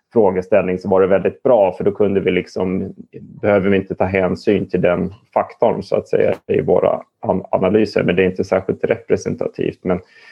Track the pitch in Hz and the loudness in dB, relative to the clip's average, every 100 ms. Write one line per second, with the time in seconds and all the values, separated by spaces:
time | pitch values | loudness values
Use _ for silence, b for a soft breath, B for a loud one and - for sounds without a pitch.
0 | _ 120 101 90 92 104 92 92 101 95 | _ 2 2 0 0 0 0 -4 0 2
1 | 95 98 98 - 127 120 98 90 98 101 | 4 2 0 -2 2 4 4 0 -4 0
2 | 104 98 90 90 - - 92 92 95 - | 0 0 0 -2 -4 -6 -4 -4 -6 -12
3 | - - - - 107 101 95 95 95 92 | -20 -20 -20 -6 0 2 2 0 0 -4
4 | 95 98 90 92 - 98 95 92 90 87 | -2 0 0 -2 0 0 0 0 0 0
5 | 92 98 _ - 104 - 117 104 101 104 | -2 -8 _ -4 -4 -2 -2 -2 -2 -4
6 | 101 104 104 - - 101 - 90 - - | -2 0 0 -2 -2 -2 2 2 2 -2
7 | - _ 110 92 - 98 92 107 104 98 | -6 _ -4 -4 -2 -2 2 2 0 0
8 | 98 90 92 - 95 98 - 98 - 113 | 0 2 0 0 -2 -2 -2 -4 -2 -2
9 | - 101 - 98 92 - 82 - 92 92 | -2 -2 -2 -6 -6 -4 -6 -6 -4 -4
10 | b b b | b b b